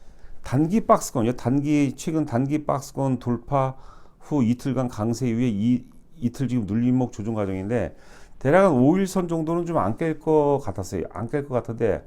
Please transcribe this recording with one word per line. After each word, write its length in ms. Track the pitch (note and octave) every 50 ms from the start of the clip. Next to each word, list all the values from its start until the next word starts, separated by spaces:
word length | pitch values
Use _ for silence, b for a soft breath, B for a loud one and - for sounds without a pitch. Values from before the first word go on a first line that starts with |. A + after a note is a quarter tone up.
| b b b b b b b b -
단기 440 | - - C3+ D#3 E3 G3 A3+ -
박스권이요. 460 | - A3 E3 - - - C3+ G#2+ A#2+ B2
단기, 640 | - - B2 C3 C#3+ C#3 D3+ D3+ D3 C#3+ C3 B2
최근 280 | - - F#3 D#3+ D#3+ D3
단기 400 | - A#2 A#2+ C3+ C3+ D3+ D3+ C#3+
박스권 540 | - C#3+ C3+ C#3 - - C#3 C#3 C3+ C3 B2
돌파 580 | - B2 A#2+ A2+ - - C#3+ C3+ C3+ C3 C3 B B B B B B B B B
후 240 | - - D#3 C#3+ A#2+
이틀간 420 | A2 A#2+ - - C#3 B2 C3 C3
강세 420 | A#2+ - - G#2+ A#2 A#2 A2+ C3 A#2+
이후에 200 | A2+ A2+ B2+ B2
이, 360 | G#2 G2 G#2+ A#2+ B2 A#2+ - - - - - - -
이틀 300 | - A#2+ A#2+ - - C3+
지금 180 | A2+ B2 B2 G#2+
눌림목 440 | F#2 G#2 A#2 A#2+ B2 B2 B2+ B2 A2
조정 240 | - - G2+ A2+ A2+
과정인데 640 | G#2+ G2+ F#2+ F#2+ F#2+ F#2+ G2+ B2 A#2 F#2 - B B B B B B B B B -
대략 280 | - C3 D#3 F#3 G3
한 60 | F#3+ D3
오일선 540 | B2 B2+ C#3+ F3 F#3+ G3 F#3 - F#3+ F3+
정도는 400 | E3+ E3+ E3 D#3+ D#3 E3+ F3 F3
좀 120 | E3+ E3 C#3+
안 180 | F#2 G2 G#2+
깰 240 | - E3+ D#3+ D#3 -
것 400 | - D#3 D#3 D3+ D3 C#3+ C#3+ C3+ -
같았어요. 420 | G#2+ F#2+ G#2 F#2 - G2+ F2 D2 - -
안 160 | F#2 A2+ A#2
깰 180 | - D3 C#3
것 80 | C#3+ B2+
같은데 520 | A#2 - - A#2 A#2+ A#2 G#2 F2 C#2+ -